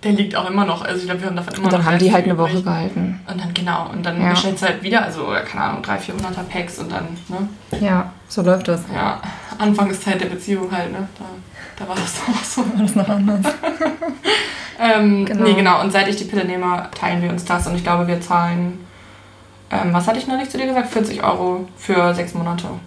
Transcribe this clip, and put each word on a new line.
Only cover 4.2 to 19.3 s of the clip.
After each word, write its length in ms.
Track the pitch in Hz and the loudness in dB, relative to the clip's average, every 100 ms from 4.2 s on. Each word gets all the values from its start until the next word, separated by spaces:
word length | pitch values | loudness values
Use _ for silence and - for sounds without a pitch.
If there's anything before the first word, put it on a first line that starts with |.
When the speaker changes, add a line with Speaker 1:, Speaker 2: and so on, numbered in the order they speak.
Speaker 2:
Ja. 100 | 175 | 2
Speaker 1:
bestellst 300 | 180 196 190 | 4 2 0
du 60 | 196 | 0
halt 160 | 160 | -2
wieder, 220 | 190 226 185 | 2 2 2
also, 200 | 160 - 101 - | -4 -2 -2 -4
keine 140 | 98 | -4
Ahnung, 180 | - - | -4 -4
drei, 140 | - 101 | -4 -6
vierhundert 520 | - - 185 180 175 | -4 -6 -6 -6 -6
Packs 300 | 185 175 - | -6 -6 -8
und 120 | 165 | -6
dann, 140 | 185 165 170 - | -6 -6 -10 -8
ne? 500 | 185 202 - - - | -6 -4 -6 -10 -2
Speaker 2:
Ja, 320 | 202 185 185 - - | 2 2 0 -10 -10
so 140 | - | 0
läuft 260 | 180 185 185 | 2 2 2
das. 140 | 170 175 | -2 -2
Speaker 1:
Ja, 280 | 190 196 - 202 - - - | -2 -2 -2 -8 -12 -12 0
Anfangszeit 640 | 208 208 196 185 - 185 | 2 4 2 0 -2 -2
der 60 | 185 | -2
Beziehung 440 | 180 - 196 185 | -6 -2 -2 0
halt, 220 | 185 175 | -4 -4
ne? 160 | 190 196 - | -4 -8 -10
Da, 80 | 190 185 185 - - - 190 | -14 -14 -16 -18 -18 -12 -8
da 40 | |
war 60 | 190 | -4
das 200 | 175 - | -4 -4
<laughs> 120 | - | -2
noch 160 | 240 | -2
so. 180 | - - 202 220 | -2 -2 0 2
Speaker 2:
War 80 | 208 | 2
das 100 | - | 2
noch 120 | 196 | 2
anders? 380 | 202 202 208 196 | 2 2 2 0
Speaker 1:
<laughs> 80 | 294 320 320 311 - 339 - 349 427 415 - - - | 0 -4 -2 -2 -2 -6 -4 0 0 -2 -8 -14 0
Ähm, 460 | 226 214 208 202 196 | 4 6 6 4 2
Speaker 2:
Genau. 180 | 208 | 4
Speaker 1:
nee, 100 | 220 | 6
genau. 280 | 190 185 170 | 6 6 6
Und 100 | 196 | 4
seit 160 | 196 196 | 2 2
ich 100 | 202 | 0
die 80 | 196 | -2
Pille 200 | 202 180 | -2 0
nehme, 420 | 180 180 180 180 - | 0 0 0 -2 -4
teilen 220 | 180 175 | -2 0
wir 80 | 175 | 0
uns 160 | 175 - | -2 0
das. 220 | 175 175 | 0 0
Und 80 | 175 | -2
ich 80 | |
glaube, 240 | 185 175 175 | 2 2 2
wir 140 | 170 | 0
zahlen, 580 | - 175 170 175 175 185 - - - - - | 2 2 2 0 -2 -4 -14 -20 -20 -20 -20